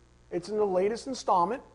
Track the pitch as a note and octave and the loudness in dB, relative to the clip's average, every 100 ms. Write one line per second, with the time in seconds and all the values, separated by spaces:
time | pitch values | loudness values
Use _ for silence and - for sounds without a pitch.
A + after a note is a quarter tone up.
0 | - - - F3+ F3 G#3+ G#3 F#3 G3 A3+ | -20 -20 -8 -8 -4 0 2 2 2 -2
1 | - B3+ - F#3+ F3 C4 - | -6 -6 2 2 2 -2 -8